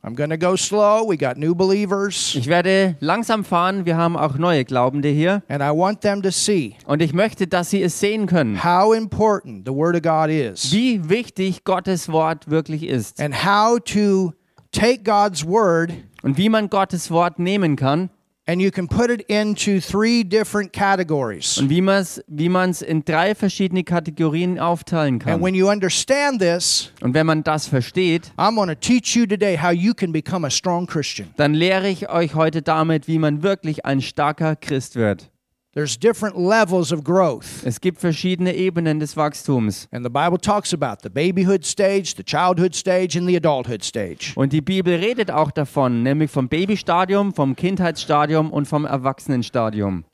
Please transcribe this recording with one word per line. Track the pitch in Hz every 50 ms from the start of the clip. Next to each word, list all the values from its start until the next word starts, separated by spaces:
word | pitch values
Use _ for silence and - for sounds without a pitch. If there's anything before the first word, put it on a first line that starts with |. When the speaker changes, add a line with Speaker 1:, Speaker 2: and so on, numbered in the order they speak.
Speaker 1:
I'm | - 98 117
gonna | 135 147 151 160 160
go | 175 180 190
slow. | 180 - - 196 208 208 208 214 220 226
We | 220 180 151
got | 143 131 -
new | - 151 160 175
believers. | 170 190 190 196 208 208 185 202 196 196 202 180 - - - -
Speaker 2:
Ich | 143 120
werde | 139 170 175 175 190 190 190 196 185 165 139
langsam | 143 156 180 220 226 - 226 214 190
fahren, | - 185 170 175 185 196 196 180
wir | 170 165 165
haben | 170 165 170
auch | 139 147 156 131 135
neue | 165 180 170 139 127
Glaubende | - 131 123 123 127 131 147 143 147
hier. | 143 151 156 175 196 208 - -
Speaker 1:
And | 135 143
I | 139 147 151
want | 160 180 196 214 208
them | - 208 202 202
to | 190 196
see | 180 - - - 208 180 135 101 - - -
Speaker 2:
Und | - 143 151
ich | 170 151
möchte, | 139 175 208 220 - - 196
dass | 160 196 175 175 -
sie | - 196
es | 185 175 - -
sehen | - 202 214 220 208
können, | 180 175 170 139 110 104 92 -
Speaker 1:
how | 175 175 180 196 220 220
important | 226 220 196 - - 214 220 208 190 - 127 110 98 92 127
the | 135
Word | 139 156 170 175
of | 170
God | 156 165 160 156 160 156
is. | 156 156 131 110 92 - - 131
Speaker 2:
wie | 156 214 247 262 233 196 160 151
wichtig | 190 240 240 - _ - 190 190 175 - _
Gottes | - 190 180 180 196 185 165 - -
Wort | 156 160 160 160 165 151 - -
wirklich | 147 160 156 - 156 151 165
ist. | - 135 123 107 - _ -
Speaker 1:
And | 151 147 135 113 -
how | 190 202 208 214 226 240 240
to | 240 - - 208 208 202 190 190 190 175 - _ _ _ _ - _ _
take | - - 208 233 262 233 202
God's | 208 208 202 202 208 180 147 151
Word | 165 185 226 220 185 170 165 170 170 165 - - - _ -
Speaker 2:
Und | - 135 135 139
wie | 196 220
man | 220 220 208 196
Gottes | - 196 190 - - 170 - -
Wort | 165 165 175 170 160 -
nehmen | 175 180 196 202 185 160 143
kann. | - 135 135 143 165 190 180 _ _ _ _ _ _ _
Speaker 1:
and | - 170 180
you | 190 196
can | - 190 180 160
put | - 202 240 233
it | 240 214 - -
into | 208 208 214 214 208 - - 208 202 185
three | - - - 202 214 226 240 233 226
different | 180 190 220 208 - - 208 202 185
categories. | - - 202 196 196 185 180 156 156 143 131 113 101 78 - - - -
Speaker 2:
Und | 139 135
wie | 151 175
man's, | 185 196 196 196 185 165 - - -
wie | - 156 147 160 175
man's | 185 185 185 185 175 -
in | - - 165 156 143
drei | - 156 156 175 202 214
verschiedene | - - 190 - - 196 185 180 185 175
Kategorien | - 175 175 156 165 151 - 165 156 147 170 175 180 185 170
aufteilen | 160 170 175 170 - - 175 165 156 143 127 113
kann. | - - 160
Speaker 1:
And | 165 175
when | 185 190
you | 185 185 196
understand | 208 208 185 175 - - - - 269 285 285 285 269 220
this, | 190 170 170 180 170 - - - - - - -
Speaker 2:
Und | - 123 123
wenn | 156 160
man | 160 160 156 151
das | 160 156 151 - -
versteht, | 143 131 120 - - 185 185 175 160 170 - - -
Speaker 1:
I'm | - 175 208 233
gonna | 220 196 175 156
teach | - - - 247 247 - - -
you | 233 233
today | 190 208 190 208 202 180
how | 151 156 175
you | 175 175 175 220 240
can | - 196 170
become | 156 156 - - 180 180 151
a | 135
strong | - - - 185 175 175 180 -
Christian. | - 156 139 - - - 101 82 -
Speaker 2:
dann | - 147 147 151
lehre | 156 170 185 190 190 185 202
ich | 185 160 - -
euch | - 170 170 147 147
heute | 156 160 165 156 165
damit, | 143 - 160 160 160 165 160 151 139
wie | - 165 160
man | 156 151 147 147 151
wirklich | 196 196 - - 156 151 - -
ein | 135 139 135
starker | 127 - - - 147 147 156 - 165 156 156
Christ | - - - 147 135 127 - -
wird. | 123 113 104 98 85 - _ _ _ _ _ _ _ _ _
Speaker 1:
There's | _ 147 151 139 117
different | 120 156 226 240 - 208 208 185
levels | 180 175 185 214 226 214 165 185 185 170 123
of | 175 156 139
growth. | 165 175 190 185 156 123 - - - - - -
Speaker 2:
Es | 127 117 -
gibt | - 185 165 -
verschiedene | - 175 160 - - 185 185 165 185 185 165
Ebenen | - 185 185 170 175 170 160 151 156
des | 156 147 -
Wachstums. | 156 151 151 147 - - - 139 123 110 104 92 - - _
Speaker 1:
And | - 123 120
the | 123
Bible | 120 139 156 175 175
talks | 175 - 208 208 208 202 - -
about | 151 147 123 104 - -
the | 104
babyhood | 90 131 160 185 185 185 185 185 196 185 147
stage, | - - - 202 190 196 196 185 - -
the | - 92
childhood | - - 147 180 180 185 165 180 185 -
stage | - - 190 180 185 185 170 143
and | 175 175 180
the | 180
adulthood | 170 160 160 147 131 120 117 120 101 -
stage. | - - 117 101 87 76 - - - -
Speaker 2:
Und | - 135 139
die | 135 156
Bibel | 139 180 190 190 180 180 175
redet | 165 185 220 247 233 214 180
auch | 120 151 156 151
davon, | - 160 143 - - 147 131 127 120 117
nämlich | 117 131 139 151 156 139
vom | - 143 127 123
Babystadium, | 156 160 190 196 214 180 - - 170 175 185 180 196 202 202 202
vom | 185 - 143 135 127
Kindheitsstadium | - - 180 196 185 180 170 160 - - - 151 147 151 151 160 156 156 156
und | - 147 147
vom | - 160 147 151
Erwachsenenstadium. | - 135 135 127 135 131 - - - 139 123 113 - - 127 113 110 104 107 101 98 95 85 78 _